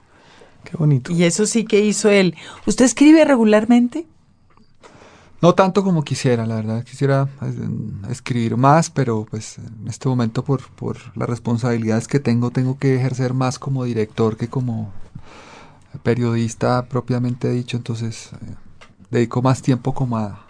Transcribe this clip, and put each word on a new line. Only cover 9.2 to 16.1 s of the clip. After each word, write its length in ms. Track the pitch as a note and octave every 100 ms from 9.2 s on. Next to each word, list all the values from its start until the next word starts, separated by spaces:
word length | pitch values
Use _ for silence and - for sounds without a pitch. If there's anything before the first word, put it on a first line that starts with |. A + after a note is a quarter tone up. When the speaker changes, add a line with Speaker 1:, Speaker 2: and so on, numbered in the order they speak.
| G#2+
Speaker 3:
pues, 280 | A2 - -
en 280 | G#2 A2+ G#2+
este 180 | A2 C3+
momento 340 | B2+ A#2 A#2+
por, 180 | B2+ C3 -
por 260 | - A#2 A2+ - A2+
las 120 | A#2+
responsabilidades 760 | A#2+ A#2+ A#2+ B2 A#2 A2 A2 -
que 120 | C#3+
tengo, 280 | C#3 A#2 A#2+
tengo 300 | B2+ B2+ C3+
que 160 | C#3 C3
ejercer 380 | B2+ B2+ B2+
más 260 | C3 B2+ C3
como 240 | - C3+
director 540 | B2 A2+ G#2+ - A2+ A2
que 100 | A#2
como 440 | C3+ B2 A2+ G#2+ - - - - - - - - - - C#3+
periodista 840 | -